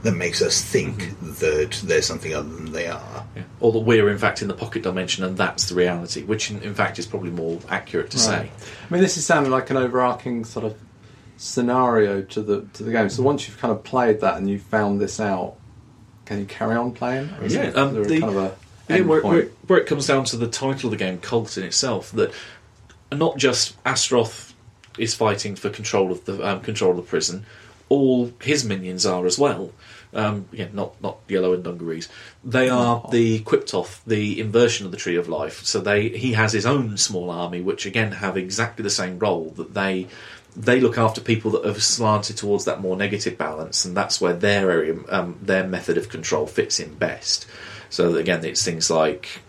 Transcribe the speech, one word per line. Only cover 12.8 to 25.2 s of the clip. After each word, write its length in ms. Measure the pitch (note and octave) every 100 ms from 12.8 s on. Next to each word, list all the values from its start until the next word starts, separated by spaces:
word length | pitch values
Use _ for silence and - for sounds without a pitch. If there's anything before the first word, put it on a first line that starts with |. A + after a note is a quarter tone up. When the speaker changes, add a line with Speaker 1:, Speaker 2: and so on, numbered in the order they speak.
Speaker 3:
the 80 | A2
game. 180 | A#2 G2+
So 140 | G2
once 240 | C3 C#3+ -
you've 100 | -
kind 140 | A#2+
of 120 | G#2
played 380 | - B2+ A#2+ G#2
that 160 | F#2+ F2
and 100 | G2
you've 120 | G2
found 400 | - A2 G#2 G2+
this 180 | G#2 -
out, 360 | G#2+ F#2+ F#2 - - - - - - - -
can 140 | G#2
you 60 | G2
carry 300 | - A2 A#2
on 160 | B2
playing? 380 | A2+ B2 C3 D3 F#3+
Or 40 | -
is 80 |
Speaker 2:
Yeah, 100 | A3 C#4
Speaker 3:
it, 120 | -
Speaker 2:
um, 160 | C#3
Speaker 3:
there 100 | A2 G#2
Speaker 2:
the, 140 | D#3+
Speaker 3:
kind 160 | A2 G2
of 20 |
a 180 | F#2+ - - - -
Speaker 2:
yeah, 80 | F#3
where, 160 | F3 D#3
Speaker 3:
end 40 |
point? 0 |
Speaker 2:
where, 200 | G3+ E3+ - - -
where 120 | F#3
it 60 | -
comes 200 | D3 C3+
down 180 | C3+ B2+
to 120 | A#2
the 100 | A#2
title 400 | - C3+ C3+ B2
of 40 |
the 60 | G#2+
game, 220 | F#2+ F2+
Cult 380 | - A#2 A2+ -
in 60 |
itself, 480 | F#2 - C3+ G2+ -
that 180 | A2 F#2+ - - - - _ - - _
not 260 | C#3+ E3 -
just 380 | C3+ B2 - - B2+
Astaroth 680 | C3 - B2 A2+ - - - - _ - -
is 160 | A2+
fighting 420 | -